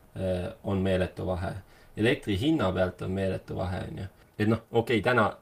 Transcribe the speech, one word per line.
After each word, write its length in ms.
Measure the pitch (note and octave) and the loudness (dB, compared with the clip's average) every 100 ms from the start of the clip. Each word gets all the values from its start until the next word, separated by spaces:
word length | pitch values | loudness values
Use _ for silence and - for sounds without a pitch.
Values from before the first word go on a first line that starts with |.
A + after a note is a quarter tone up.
| - | -18
äh, 400 | G2+ F#2+ F2+ F2+ - | -6 -2 -2 -4 -8
on 220 | G#2 G2 | -4 0
meeletu 420 | F#2+ F#2 F2+ - F#2 | 2 2 0 -2 -4
vahe. 280 | F2+ F#2+ G2 - - - | -4 -4 -8 -14 -20 -14
Elektri 420 | - A2+ D3 - F#2 | 0 2 2 0 0
hinna 300 | C#3+ D#3+ F#2+ | 2 2 2
pealt 280 | F#2 F2+ - | 2 0 -2
on 80 | F#2+ | -6
meeletu 460 | F#2+ F#2+ D#2+ - G2+ | -2 -2 -2 -6 -6
vahe, 240 | F#2 F#2 | -4 -4
on 180 | E2+ D#2+ | -6 -8
ju. 120 | F#2+ - - - | -10 -14 -16 0
Et 100 | G#2+ | 2
noh, 120 | A2 - | 2 2
okei, 300 | A#2 A2+ A2+ | 0 2 2
täna, 280 | A#2+ A#2+ G2+ - | 4 4 2 0